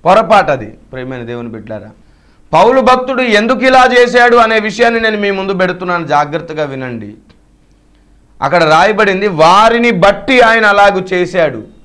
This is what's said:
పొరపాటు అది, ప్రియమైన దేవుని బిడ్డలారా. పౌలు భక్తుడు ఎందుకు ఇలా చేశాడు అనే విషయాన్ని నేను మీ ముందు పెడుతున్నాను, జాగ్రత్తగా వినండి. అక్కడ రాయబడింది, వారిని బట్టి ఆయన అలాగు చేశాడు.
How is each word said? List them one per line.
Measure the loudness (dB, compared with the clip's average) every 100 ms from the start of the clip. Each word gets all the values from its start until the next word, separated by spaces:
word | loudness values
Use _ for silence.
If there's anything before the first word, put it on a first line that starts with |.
పొరపాటు | 2 0 2 0 2
అది, | -6 -8
ప్రియమైన | -18 _ -14 -12 -12
దేవుని | -12 -12 -12
బిడ్డలారా. | -14 -14 -16 -16 -20 _ _ _ _ _
పౌలు | 2 2 2
భక్తుడు | 2 0 0 -4
ఎందుకు | 0 0 0 0
ఇలా | 2 4 4 4
చేశాడు | 2 2 4 4
అనే | 2 0
విషయాన్ని | -4 -2 0 0
నేను | -4 -2
మీ | -4
ముందు | -4 -6
పెడుతున్నాను, | -4 -4 -4 -6 -6 -2
జాగ్రత్తగా | -2 -2 -6 -8 -8
వినండి. | -8 -8 -10 -12 -14 -20 _ _ _ _ _ _ _ _ _ _ _ -8
అక్కడ | -2 0
రాయబడింది, | 2 2 2 2 0 0 -4
వారిని | 2 4 4 4 2 0
బట్టి | 2 0 0 0 2
ఆయన | 4 4 2
అలాగు | 4 2 0 -4
చేశాడు. | -4 -2 -2 -2 -4 -16 _